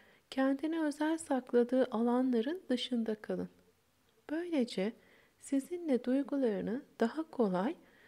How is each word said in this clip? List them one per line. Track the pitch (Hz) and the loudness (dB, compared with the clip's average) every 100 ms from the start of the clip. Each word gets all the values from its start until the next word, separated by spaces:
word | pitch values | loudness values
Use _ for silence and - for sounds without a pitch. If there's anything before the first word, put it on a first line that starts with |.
| - _ _ | -14 _ _
kendine | - 269 277 320 330 | 0 2 2 0 0
özel | 302 285 302 320 | 0 0 0 0
sakladığı | - 262 254 240 240 254 254 | 0 -2 2 2 4 2 2
alanların | 214 240 240 262 233 240 370 - | 2 2 2 2 2 0 -4 -2
dışında | 247 - 240 220 214 | -2 0 -2 -2 -4
kalın. | - 180 180 - _ _ _ _ _ _ - | -4 -6 -6 -12 _ _ _ _ _ _ -6
Böylece | 311 349 311 226 - 196 - - - _ _ | -6 -2 0 0 0 -4 -4 -14 -20 _ _
sizinle | - 277 269 349 339 240 | -2 -2 -2 -4 0 0
duygularını | 240 269 277 285 247 190 180 247 - - | 2 0 0 0 0 0 -2 -4 -8 -2
daha | 226 311 320 | 0 0 -4
kolay | - 208 180 214 359 - - | 0 2 2 0 -4 -12 -20